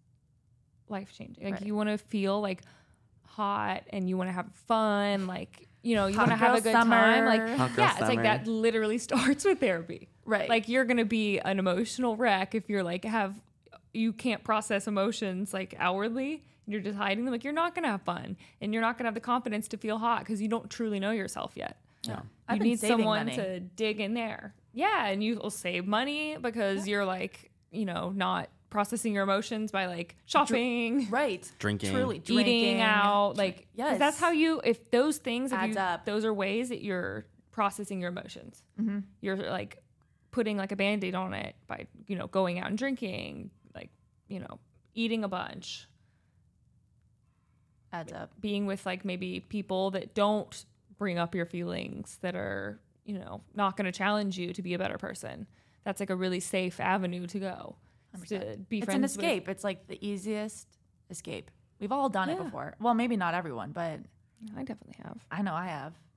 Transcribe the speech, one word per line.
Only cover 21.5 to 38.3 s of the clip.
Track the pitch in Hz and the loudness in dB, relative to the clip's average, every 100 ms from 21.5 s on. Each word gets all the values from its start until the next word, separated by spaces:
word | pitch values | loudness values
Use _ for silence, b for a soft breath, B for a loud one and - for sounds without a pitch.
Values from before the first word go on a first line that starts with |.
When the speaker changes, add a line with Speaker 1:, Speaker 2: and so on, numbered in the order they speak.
| - | -6
Speaker 1:
yet. | - - _ b | -10 -10 _ b
Speaker 3:
Yeah. | - - - - - | -8 -8 -10 -10 -2
Speaker 2:
I've | 214 | 2
Speaker 1:
You | |
Speaker 2:
been | 220 | 4
Speaker 1:
need | 233 | 4
Speaker 2:
saving | 214 233 | 4 4
Speaker 1:
someone | 214 214 226 | 4 2 0
Speaker 2:
money. | 226 | -2
Speaker 1:
to | 190 185 | -4 -4
dig | 180 - 220 214 | -8 -2 -2 0
in | 202 | -2
there. | 233 220 - 196 - _ | -2 -4 -8 -12 -18 _
Yeah, | 226 381 392 214 | -2 0 2 2
and | 196 | 0
you | 214 233 | 0 -2
will | 208 | -4
save | - 180 175 185 | -4 -4 -2 0
money | 208 277 294 302 311 | 0 0 -2 -4 -4
because | 240 226 196 196 196 | -4 0 0 0 0
Speaker 2:
Yeah. | 202 | 0
Speaker 1:
you're, | 196 | 0
like, | 185 190 - - _ _ | -2 -6 -8 -20 _ _
you | 202 | -4
know, | 196 170 180 | -2 -2 -2
not | 196 185 180 - - - | 0 0 0 -4 -10 -6
processing | 208 202 240 226 | -2 0 0 0
your | 202 | 2
emotions | 196 196 220 220 214 | 2 2 0 -4 -2
by, | 196 185 | -2 -2
like, | 170 170 - - | -4 -8 -12 0
Speaker 2:
Dr-, | 302 294 | 4 4
Speaker 1:
shopping. | 233 247 240 233 269 214 | 4 2 0 2 0 2
Speaker 2:
right. | 247 285 180 - - | 2 2 -2 -8 -4
Speaker 3:
Drinking. | 104 104 - | 0 0 2
Speaker 2:
Truly, | - - - | 2 2 -2
Speaker 1:
Eating | - | 2
Speaker 2:
drinking. | 240 247 233 233 233 | 4 6 6 4 4
Speaker 1:
out, | 220 214 202 202 202 202 | 4 6 6 6 4 2
Speaker 2:
Dr-, | |
Speaker 1:
like, | 190 - | 0 -2
'cause | - | -10
Speaker 2:
yes. | 220 285 208 | -4 0 4
Speaker 1:
that's | 285 302 | 4 4
how | 339 | 4
you, | 320 320 320 | 6 4 4
if | - 226 - | 2 0 4
those | 240 294 302 | 4 4 2
things, | 254 240 269 | -2 -2 0
if | 254 | 0
Speaker 2:
Adds | 220 208 | 0 0
Speaker 1:
you, | |
Speaker 2:
up. | 185 170 | 0 0
Speaker 1:
those | 190 208 | -2 0
are | 220 | 0
ways | 202 196 220 247 | 0 0 0 -2
that | 240 | -4
you're | 202 185 127 104 - _ _ | -4 -4 -4 -6 -10 _ _
processing | - 202 202 202 190 | -2 0 -2 -6 -6
your | 175 | -4
emotions. | 175 - | -6 -10